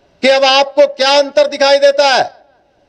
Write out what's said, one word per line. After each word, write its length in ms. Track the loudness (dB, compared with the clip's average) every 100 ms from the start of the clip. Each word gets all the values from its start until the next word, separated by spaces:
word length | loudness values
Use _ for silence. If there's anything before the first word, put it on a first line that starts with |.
| _ _
कि 60 | -2
अब 160 | 0
आपको 440 | 2 0 0 0 -2
क्या 320 | 0 -2 0
अंतर 280 | 0 -2 -2
दिखाई 320 | -2 0 2
देता 280 | 2 0 0
है? 260 | 0 -4 -10 _ _ _ _